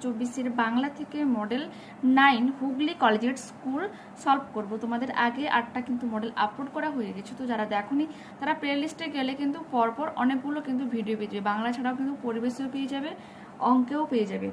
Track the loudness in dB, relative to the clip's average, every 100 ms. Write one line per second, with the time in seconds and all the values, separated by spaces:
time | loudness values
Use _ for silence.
0 | -2 -2 -2 -2 -2 2 2 2 0 -2
1 | -6 0 2 2 0 -2 -4 -10 -16 0
2 | 4 8 8 8 4 2 -2 0 0 4
3 | 4 6 2 -2 -6 -10 -4 -2 -4 -8
4 | -16 -2 2 4 2 -6 -4 -4 -2 -2
5 | 0 2 2 2 2 2 0 -4 -2 -2
6 | -2 -2 -2 0 0 -2 -6 -4 -2 -2
7 | -4 -6 -10 -6 -2 0 0 0 0 0
8 | 0 -4 -14 -6 -2 0 0 0 -2 -4
9 | -4 -2 -2 0 -2 -2 -2 2 2 2
10 | -2 0 2 2 0 -4 -2 -2 0 -2
11 | 0 -2 -2 -2 0 0 0 0 -2 -2
12 | -2 -2 -4 -2 -2 -2 -4 -4 -2 -2
13 | -4 -8 -14 -18 -16 0 4 6 4 2
14 | 2 2 2 0 -4